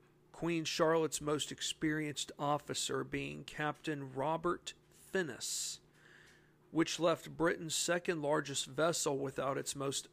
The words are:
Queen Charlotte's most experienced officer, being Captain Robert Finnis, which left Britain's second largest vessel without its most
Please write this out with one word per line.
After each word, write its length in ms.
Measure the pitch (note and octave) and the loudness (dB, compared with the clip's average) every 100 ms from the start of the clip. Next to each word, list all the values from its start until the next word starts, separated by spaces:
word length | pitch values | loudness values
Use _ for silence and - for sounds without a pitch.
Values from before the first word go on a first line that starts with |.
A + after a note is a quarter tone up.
| - _ _ | -20 _ _
Queen 320 | - E3 E3+ | -4 0 0
Charlotte's 560 | D#3 - D#3+ E3 D#3 - | 0 4 4 6 2 0
most 320 | D3 D3 - | 0 0 -2
experienced 800 | - - - D#3+ D#3 D3+ C#3 - - | -4 -6 -2 0 0 -2 -4 -6 -2
officer, 640 | C#3+ D3 - C#3 - C3+ | 2 2 0 -2 0 -2
being 400 | C3 C#3 C#3+ D3 | -2 -4 -4 -6
Captain 680 | C#3+ - D3+ D3 - D3 C3+ | -8 -4 -2 -2 -4 -4 -4
Robert 580 | C3 C#3+ C3+ E3+ F3+ - - - - - | -2 0 0 0 -2 -4 -14 -16 -20 -4
Finnis, 680 | F#3+ D#3+ G#2+ - - - - - - - - - - - _ - | 0 0 -2 -4 -2 -4 -6 -12 -20 -20 -20 -20 -20 -20 _ -4
which 300 | D#3 D#3+ - | 0 2 4
left 360 | E3+ D#3 D#3 C#3 | 2 2 -2 0
Britain's 380 | E3 F#3+ E3 | 2 2 -2
second 480 | - - F3 F3 E3 | 0 2 2 0 0
largest 440 | C#3+ D3+ C#3 C3+ - | 2 2 2 -2 -2
vessel 520 | C3+ E3 D#3+ D#3 C#3 | 2 2 2 2 0
without 400 | C#3 C3+ C3+ C#3 | -2 -2 -2 -2
its 180 | C#3 C#3 | -2 -2
most 320 | C#3 C3 - | -2 -2 -4